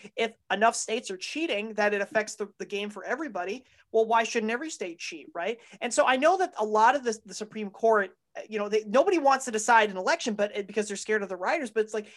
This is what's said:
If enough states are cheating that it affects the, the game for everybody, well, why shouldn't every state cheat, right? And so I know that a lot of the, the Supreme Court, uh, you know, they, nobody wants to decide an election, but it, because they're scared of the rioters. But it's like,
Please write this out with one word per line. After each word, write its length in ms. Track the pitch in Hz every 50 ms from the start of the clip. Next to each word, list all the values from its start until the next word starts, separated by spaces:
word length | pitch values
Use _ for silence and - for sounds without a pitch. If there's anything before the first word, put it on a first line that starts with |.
| - 202 _
If 160 | - 226 226 - _ _ _
enough 220 | 185 202 214 233 233
states 340 | - - - 226 247 - -
are 40 | 196
cheating 580 | 185 - - - 294 320 339 240 202 208 226 214
that 200 | 214 208 208 208
it 60 | 202
affects 340 | 202 196 - 220 214 214 -
the, 140 | - 214 196 _ _
the 80 | 196
game 240 | 190 208 202 208 208
for 140 | 208 196 -
everybody, 600 | 175 233 269 320 277 202 180 180 190 220 254 - _ _ _ _ _
well, 140 | - 220 226
why 180 | 214 233 233 226
shouldn't 260 | 226 - 240 214 220
every 200 | 233 240 320 320
state 280 | - - 208 180 165 -
cheat, 300 | - - 180 151 131 -
right? 260 | - 170 170 196 233 226 - - - -
And 140 | - 240 233
so 100 | 294 294
I 120 | 247 262
know 200 | 262 285 320 370 370
that 160 | 370 - - -
a 60 | 214
lot 320 | 214 214 214 220 240 262
of 80 | 294 254
the, 120 | 233 214 214 _
the 100 | - -
Supreme 360 | - 214 214 - 220 214 196
Court, 400 | - - - 226 220 208 196 185 - _ _ _ _
uh, 40 | - - -
you 100 | 214 208
know, 100 | 208 208
they, 140 | 208 214 214 214
nobody 300 | 202 262 - 403 392 330
wants 260 | 277 277 269 262 262
to 80 | 254
decide 360 | 214 220 214 - 240 226 214 214
an 60 | 190
election, 380 | 185 185 247 320 339 - 247 208
but 220 | 208 208 208 -
it, 100 | 208 196
because 220 | 190 202 226 208 208
they're 80 | 202
scared 260 | 196 - - 214 214
of 60 | 196 185
the 80 | 190
rioters. 340 | 175 180 220 294 339 269 214
But 140 | - 220 214
it's 100 | 220 -
like, 140 | 220 208 - -